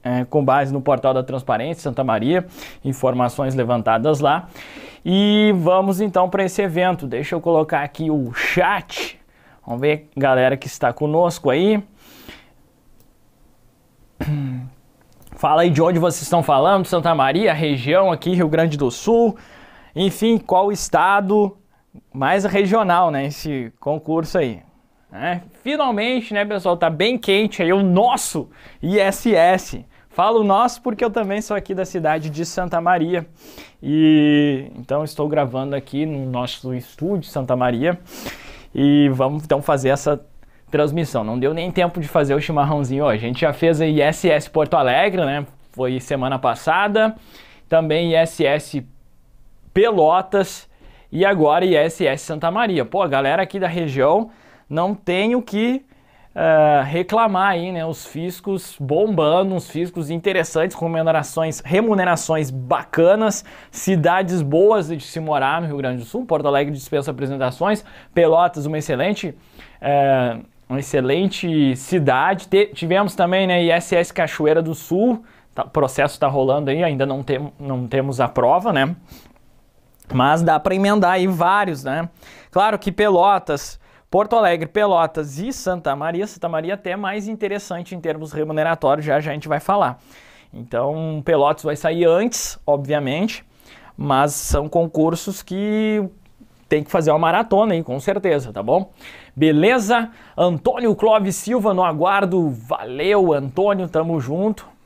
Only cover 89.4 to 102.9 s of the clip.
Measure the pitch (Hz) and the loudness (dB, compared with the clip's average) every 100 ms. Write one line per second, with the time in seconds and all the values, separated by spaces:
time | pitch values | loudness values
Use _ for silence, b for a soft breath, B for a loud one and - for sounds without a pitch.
89.4 | 156 151 - 202 143 127 B B B B | -4 -4 0 0 0 -4 B B B B
90.4 | B 117 120 117 120 156 160 156 139 156 | B -18 -6 -4 -2 -4 -6 -6 0 2
91.4 | 143 143 151 143 165 165 170 170 240 - | 2 0 -4 -2 -2 2 4 4 0 -4
92.4 | - - - 143 135 147 135 147 220 - | -10 -8 -2 -2 0 -2 -2 -2 -4 -6
93.4 | - B B B B - 143 131 147 - | -18 B B B B -8 0 2 2 0
94.4 | - 151 151 170 170 156 160 165 - 190 | -2 -2 0 0 0 2 0 0 -6 -10
95.4 | - 185 208 214 214 214 190 - - _ | -8 -4 -2 0 0 0 -4 -10 -20 _
96.4 | - _ _ 151 147 185 156 156 165 180 | -20 _ _ -2 0 0 2 2 2 2
97.4 | 226 196 220 170 156 127 - 196 190 147 | 2 2 2 0 -2 -6 -4 -2 0 0
98.4 | 123 104 104 165 196 B B B B - | -2 -8 0 0 0 B B B B 0
99.4 | 156 151 190 254 202 240 226 B B - | 4 4 4 2 2 0 0 B B 0
100.4 | 175 160 240 247 233 202 220 220 196 170 | 0 2 -2 0 0 2 4 4 2 -4
101.4 | - 247 214 185 180 156 175 202 190 185 | -2 0 0 2 0 2 0 2 0 0
102.4 | 160 120 117 - 110 | 0 -4 -6 -8 -6